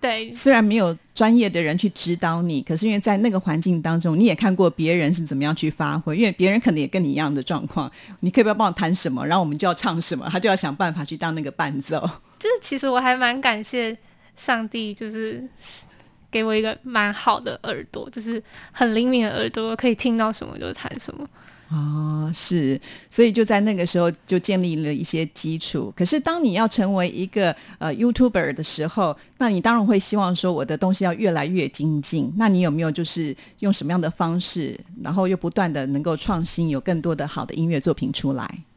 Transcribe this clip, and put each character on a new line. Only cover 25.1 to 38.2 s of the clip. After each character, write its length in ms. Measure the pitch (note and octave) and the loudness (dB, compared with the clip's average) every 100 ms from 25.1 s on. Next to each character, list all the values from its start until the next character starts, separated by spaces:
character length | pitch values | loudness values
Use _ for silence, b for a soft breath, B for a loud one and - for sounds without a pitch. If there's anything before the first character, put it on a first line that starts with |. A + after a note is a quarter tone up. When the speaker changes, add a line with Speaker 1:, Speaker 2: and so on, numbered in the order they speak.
| D#3+ D#3+ | -4 -4
Speaker 2:
基 280 | - D#3 D#3+ | -6 -6 -6
础。 380 | - D#3+ A2+ - | -4 -6 -6 -2
可 80 | |
是 160 | F3+ D4+ | 0 0
当 240 | C#4+ E4+ | 0 0
你 100 | C#4+ | 0
要 140 | F#3 A3+ | 2 0
成 280 | - F#3+ G3 | 2 0 2
为 120 | F3+ | 0
一 200 | - F#3+ | -2 -4
个， 280 | - F#3 D3+ B B | 0 0 0 B B
呃， 160 | D#3 | -6
YouTuber 640 | - A#3+ A#3 B3+ G3+ D3+ C#3 | 0 0 4 4 4 0 -2
的 80 | |
时 240 | D#3 - D#3 | -6 -4 -4
候， 280 | - F3+ C#3+ B _ | 0 0 0 B _
那 140 | B3 | 0
你 100 | G3 | 2
当 140 | A3 A#3 | 2 2
然 100 | G#3 | 4
会 140 | G#3 | 2
希 180 | - G#3 | 2 0
望 180 | F#3+ F3+ | 0 0
说 160 | F#3 | 0
我 140 | E3 C3 | -2 -2
的 100 | D#3 | 0
东 160 | F#3+ | 0
西 120 | F#3+ | 2
要 100 | F#3 | 0
越 160 | E3+ G#3+ | 2 0
来 160 | D#3+ C#3+ | 0 0
越 240 | F#3 C#3 | 0 -2
精 320 | - D3+ D3+ | -2 0 0
进。 320 | C#3 D#3+ C3+ E3 | -2 -2 -2 2
那 120 | A3 | 4
你 120 | F#3 | 4
有 100 | F3 | 4
没 100 | D3+ | 2
有 80 | E3 | 0
就 120 | D3+ | -2
是 320 | E3 - D#3 C3 B B | -4 -4 -4 -6 B B
用 120 | G3+ | 0
什 140 | G3+ D3 | 0 0
么 60 | |
样 100 | F3+ | 0
的 80 | D#3+ | -2
方 300 | - E3+ F3 | -2 -2 0
式， 400 | F3+ F#3 D3 - - F3+ | -2 -4 -6 -8 -14 -12
然 100 | - | -4
后 140 | F3+ F#3 | 0 0
又 100 | F#3 | 0
不 100 | E3+ | -2
断 240 | E3+ F3+ | 0 0
地 140 | D3 C3+ | 0 -2
能 160 | C#3 | -2
够 160 | D#3 D#3 | 0 -2
创 260 | - F#3 | 0 -2
新， 260 | E3+ - E3 | -2 -2 0
有 120 | C#3 | 0
更 180 | D#3 E3+ | 0 -2
多 140 | D#3 | 0
的 140 | D#3 C#3+ | -2 -4
好 180 | - C#3+ | -6 -8
的 80 | |
音 140 | - E3 | -2 0
乐 120 | D#3+ | 0
作 140 | D3+ | 0
品 180 | D#3 B2+ | 0 -2
出 220 | - | -2